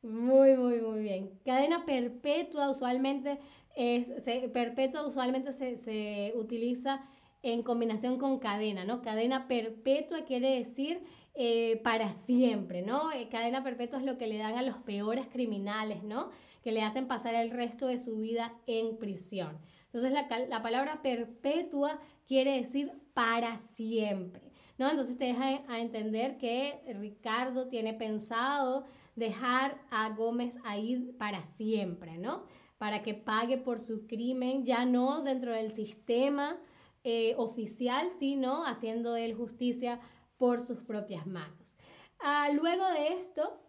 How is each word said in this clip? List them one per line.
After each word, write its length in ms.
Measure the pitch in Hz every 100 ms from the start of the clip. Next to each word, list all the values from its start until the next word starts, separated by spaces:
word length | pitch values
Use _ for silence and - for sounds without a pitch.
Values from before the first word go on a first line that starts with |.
Muy, 540 | 233 226 240 269 269 262
muy, 240 | 247 233
muy 220 | 220 220
bien. 360 | 214 190 196 -
Cadena 400 | 262 254 294 339
perpetua 840 | 330 262 240 247 285 311 - 302 277
usualmente 680 | 269 247 254 269 277 277 285 - - _ -
es, 480 | 240 240 240 -
se, 240 | - 247 247
perpetua 580 | 247 233 240 262 302 294
usualmente 460 | 269 247 262 269
se, 240 | 262 254 233
se 560 | 226 214 208 202 202 233
utiliza 720 | 220 233 233 247 262 269 - - _ _
en 200 | 247 233
combinación 560 | 233 233 233 214 247 254
con 200 | 269 262
cadena, 460 | 240 202 214 190
¿no? 180 | 185 240
Cadena 460 | 240 214 240 262 254
perpetua 760 | 240 220 226 269 285 302 330
quiere 320 | - 247 262 254
decir, 460 | - - 285 359 - - -
eh, 460 | 330 233 233 226 220
para 300 | 226 226 220
siempre, 720 | - - 247 247 208 180 180
¿no? 280 | 196 269 320
Eh, 160 | 277 226
cadena 340 | 226 233 262
perpetua 340 | 262 240 240 277
es 60 |
lo 140 | 262 254
que 80 | 226
le 120 | 214
dan 200 | 214 240
a 40 |
los 140 | 262 -
peores 480 | - 202 208 247 262
criminales, 760 | 247 233 202 196 214 220 180
¿no? 280 | 208 226 - - - -
Que 100 | 240
le 100 | 220
hacen 260 | 214 240 254
pasar 260 | 240 233
el 160 | 226 233
resto 360 | 240 240 240 262
de 120 | 247
su 200 | 247 220
vida 360 | 220 233 233 - -
en 320 | 226 226 220
prisión. 600 | 214 180 - 196 160 156 - - _
Entonces, 260 | 240 254
la 160 | 285 277
cal-, 200 | 233 254
la 120 | 226
palabra 380 | 226 240 285 311
perpetua 1000 | 269 240 226 - 269 320 - 285 285 302 - - _
quiere 320 | 262 269 262
decir 340 | 240 269 285 - -
para 420 | - 226 233 233 226
siempre, 960 | - - 220 226 208 196 180 - - - - -
¿no? 120 | 262
Entonces, 260 | 302 254 247
te 80 |
deja 380 | 254 247 269 277 277
a 120 | 233
entender 580 | 233 220 214 220 262 269
que 440 | 240 247 285 285 269 202
Ricardo 680 | 208 208 220 226 254 254 254
tiene 260 | 233 220
pensado 880 | 220 220 214 214 226 262 285 254 269 262 - - -
dejar 640 | 226 214 247 254 269 - -
a 200 | 220 220
Gómez 480 | 214 226 240 240 240
ahí 500 | 226 208 220 254 247 -
para 240 | 214 190
siempre, 760 | 160 - 220 220 185 170 165 165
¿no? 260 | 214 359 - - - _
Para 240 | 214 208
que 120 | 220
pague 440 | 214 - 220 240 262
por 220 | 254 226
su 260 | - 220 -
crimen, 580 | 226 240 254 247 269
ya 200 | 240 240
no 380 | 247 247 254 302
dentro 300 | 277 262 247
del 180 | 226 220
sistema, 880 | 214 208 - - 233 277 285 294 349 - - - _
eh, 300 | 240 233 226 226
oficial, 760 | 226 - 214 - 247 262 349
sino 540 | 359 277 277 254 294
haciendo 520 | 311 226 226 226 233 233
él 180 | 226
justicia 640 | 220 233 - 247 240 247 240 - - _ _
por 220 | 247 240
sus 200 | 240 226
propias 440 | - 214 202 175 160
manos. 500 | 180 151 - - - - - - _
Ah, 280 | 294 294 294
luego 320 | 294 330 370 381
de 300 | 320 302 370
esto 420 | 359 - 370 -